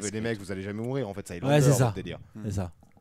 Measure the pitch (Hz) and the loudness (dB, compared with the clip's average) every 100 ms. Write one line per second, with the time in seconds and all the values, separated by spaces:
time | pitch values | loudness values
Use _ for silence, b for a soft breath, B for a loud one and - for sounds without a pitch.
0 | 101 107 113 110 95 95 98 104 117 139 | -4 -4 -4 -4 -4 -6 -6 -6 -4 -4
1 | 110 101 - 90 131 147 139 131 127 95 | -4 -6 -10 -6 4 6 8 6 4 0
2 | 92 80 - 110 107 98 90 - - _ | -8 -10 -14 -10 -6 -4 -4 -8 -20 _